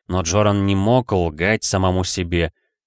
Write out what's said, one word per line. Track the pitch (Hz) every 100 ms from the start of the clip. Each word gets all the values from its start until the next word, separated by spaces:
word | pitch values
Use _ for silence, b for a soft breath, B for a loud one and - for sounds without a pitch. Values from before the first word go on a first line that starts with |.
| -
Но | 90
Джоран | 85 98 104 101 98
не | 98
мог | 101 127 120
лгать | 95 85 76 92 110
самому | - 98 95 92
себе. | 87 - 87 87 80 - _ _